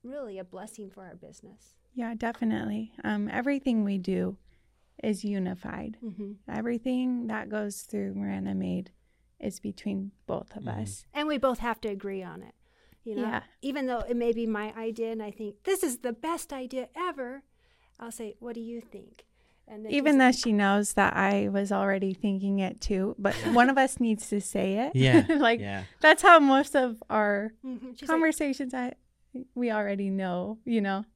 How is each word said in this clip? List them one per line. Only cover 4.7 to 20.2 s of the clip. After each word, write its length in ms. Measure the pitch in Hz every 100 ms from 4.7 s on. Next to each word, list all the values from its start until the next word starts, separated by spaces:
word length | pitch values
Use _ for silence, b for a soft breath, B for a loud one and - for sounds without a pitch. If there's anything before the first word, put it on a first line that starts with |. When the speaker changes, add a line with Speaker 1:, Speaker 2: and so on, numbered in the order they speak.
| _ _ -
Speaker 2:
is 200 | 220 208
unified. 720 | 208 202 185 180 - - 220 220
Speaker 1:
Mm-hmm. 280 | 226 185 202 208 -
Speaker 2:
Everything 800 | 214 233 240 254 254 254 247 233
that 220 | 214 208
goes 320 | 214 208 202
through 320 | - 214 196
Miranda 400 | 196 202 196 135
Made 360 | 95 92 90 180 _ _ _ _ _
is 200 | 208 -
between 520 | 208 185 208 196 196 _
both 300 | - - -
of 80 | 208
Speaker 3:
Mm-hmm. 180 | - 208
Speaker 2:
us. 240 | 101 98 -
Speaker 1:
And 140 | 294 302
we 100 | 285
both 220 | 269 240
have 200 | 240 220
to 80 | 220
agree 340 | 196 202 190
on 180 | 180 165
it. 140 | - _ _ _ _ _
You 100 | 233
know, 60 | 214
Speaker 2:
Yeah. 220 | 226 226 - _
Speaker 1:
even 240 | 277 277
though 140 | 254 240
it 180 | 220 240
may 160 | 233
be 140 | 233 226
my 260 | 214 214
idea 360 | 220 226 226 226
and 100 | 226
I 80 | 214
think, 340 | 202 208 -
"This 200 | - 285
is 160 | 294 247
the 120 | 247
best 380 | 233 320 330 -
idea 380 | 269 254 262 247
ever," 480 | 311 359 285 247 277 _ _ _ _ _ -
I'll 120 | 233
say, 240 | 233 220 -
"What 160 | 240
do 60 | 233
you 200 | 226 233
think?" 440 | 226 - - - _ _ _ _ _
And 160 | 214
then 60 | 220
Speaker 2:
Even 200 | 285 285
Speaker 1:
she's 40 |
Speaker 2:
though 120 | 277